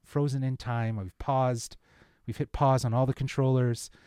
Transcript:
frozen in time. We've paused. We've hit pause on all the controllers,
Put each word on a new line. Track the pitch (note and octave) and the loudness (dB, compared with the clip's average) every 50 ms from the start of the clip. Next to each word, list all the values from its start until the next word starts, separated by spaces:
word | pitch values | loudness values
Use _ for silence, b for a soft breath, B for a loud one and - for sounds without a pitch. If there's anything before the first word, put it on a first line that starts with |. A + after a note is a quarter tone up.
| _ | _
frozen | - - C#3+ C#3+ C#3+ C3 C#3 C3 | -4 -2 0 0 0 0 -2 -2
in | C3 C3 - | -2 -4 -4
time. | - B2 A#2+ A#2 A2+ A2 A2 G#2+ | -6 -4 -2 -2 -2 -2 -2 -4
We've | F#2+ F2+ - _ | -6 -8 -10 _
paused. | - - C3+ C3 C3 B2+ B2 A#2 - - - b b b b b b b b b b - | -4 0 0 2 2 2 0 -2 -6 -10 -14 b b b b b b b b b b -10
We've | A2+ | -6
hit | - D3 - | -6 -6 -6
pause | - - C#3+ C3+ C3+ B2+ B2+ | -2 2 2 4 4 4 2
on | A#2+ A2+ | 2 2
all | B2 C3 | 2 2
the | B2+ B2+ | 2 0
controllers, | - C3 C3+ - - C3+ C3 C3 B2+ B2 A#2+ A#2 - - - b b b | -2 -4 -4 0 0 2 4 4 4 2 2 0 -2 -6 -14 b b b